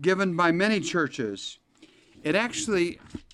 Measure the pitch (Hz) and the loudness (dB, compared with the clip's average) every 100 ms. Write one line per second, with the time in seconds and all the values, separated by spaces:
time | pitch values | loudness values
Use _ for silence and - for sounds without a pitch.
0 | 165 190 196 170 170 170 208 208 - 180 | 0 2 2 2 2 4 2 2 0 -2
1 | 143 - 107 98 - - _ _ - _ | -2 -2 -6 -6 -12 -16 _ _ -20 _
2 | _ - 151 185 233 - 226 190 175 - | _ -6 0 0 0 -4 0 0 0 -4
3 | - - - | -14 -16 -16